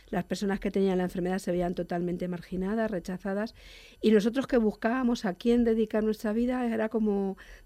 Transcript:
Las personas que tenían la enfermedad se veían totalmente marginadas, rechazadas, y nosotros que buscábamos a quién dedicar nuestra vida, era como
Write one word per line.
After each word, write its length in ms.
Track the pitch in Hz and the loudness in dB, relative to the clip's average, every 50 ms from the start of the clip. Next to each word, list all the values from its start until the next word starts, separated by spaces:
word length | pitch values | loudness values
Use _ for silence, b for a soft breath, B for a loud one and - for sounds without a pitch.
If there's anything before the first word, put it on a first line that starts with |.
| B B | B B
Las 160 | - - 190 | -4 -4 -4
personas 340 | - 185 180 214 196 196 202 | -4 -4 -4 -2 -2 -2 -2
que 120 | - 202 | -2 -2
tenían 280 | 190 196 196 196 185 185 | 0 2 2 2 2 2
la 60 | 180 | 0
enfermedad 340 | 180 185 196 175 180 185 190 | -2 -2 -2 -2 -2 -2 -2
se 140 | - - 175 | -2 -2 -2
veían 220 | 175 180 175 185 | 0 0 -2 -2
totalmente 520 | 180 175 180 180 175 175 175 180 175 180 180 | -4 -4 -4 -4 -4 -2 -2 -4 -4 -4 -6
marginadas, 640 | 175 170 170 - 185 185 185 190 214 226 226 214 | -6 -8 -8 -8 -6 -4 -2 -2 -2 -2 -2 -2
rechazadas, 640 | 214 175 165 - 185 180 - 202 196 202 214 233 - B B B B B B B B B - | -2 -4 -6 -6 -8 -6 -6 -4 -4 -4 -4 -6 -8 B B B B B B B B B 4
y 80 | 220 | 6
nosotros 360 | 220 208 190 233 220 262 247 | 6 6 4 4 0 -2 -2
que 100 | - - | 2 2
buscábamos 680 | 247 220 208 202 - - 226 233 254 262 233 240 233 - | 4 4 2 0 0 -2 -2 0 0 0 0 0 0 -2
a 100 | 202 190 | -4 -4
quién 300 | - - 233 233 240 240 | 0 2 2 4 4 4
dedicar 380 | 226 226 226 220 214 - 214 214 | 4 4 2 2 0 0 0 0
nuestra 300 | 214 220 214 - 214 208 | 0 -2 -2 -2 -2 0
vida, 340 | 226 240 247 254 254 247 | 0 0 0 0 -2 -2
era 220 | 233 226 220 220 220 | -2 0 0 -2 0
como 480 | - 226 220 214 202 202 196 190 190 B B B B B B | 0 0 0 2 2 0 0 -2 -4 B B B B B B